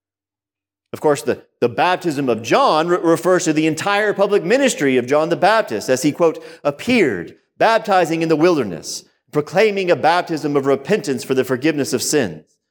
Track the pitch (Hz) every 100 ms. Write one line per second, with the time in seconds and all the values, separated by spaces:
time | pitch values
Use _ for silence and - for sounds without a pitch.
0 | _ _ _ _ _ _ _ _ - -
1 | 151 143 - 104 _ - 120 117 165 185
2 | 175 139 135 110 110 208 262 156 170 175
3 | 165 165 175 180 165 156 160 151 202 202
4 | 214 196 202 202 165 254 269 - 143 127
5 | 123 147 160 160 180 220 214 107 117 127
6 | 151 - 165 160 - - 143 143 - 247
7 | 151 92 80 - _ - 190 226 220 190
8 | 160 165 165 156 175 160 107 80 - -
9 | - _ _ 147 147 180 220 196 180 143
10 | 143 160 - 160 147 143 135 135 - 208
11 | - 123 - 131 127 127 147 147 127 120
12 | - 147 104 80 - _ _